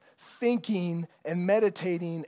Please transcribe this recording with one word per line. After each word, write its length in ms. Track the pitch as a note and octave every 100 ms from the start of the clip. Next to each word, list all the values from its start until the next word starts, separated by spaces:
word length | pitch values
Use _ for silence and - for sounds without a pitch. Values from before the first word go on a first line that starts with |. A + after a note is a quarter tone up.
| _ _
thinking 880 | - - A#3+ A#3+ A#3+ G3+ F3 E3+ E3 _
and 220 | - F3 F3+
meditating 800 | G#3 G#3 - F3+ E3+ E3+ E3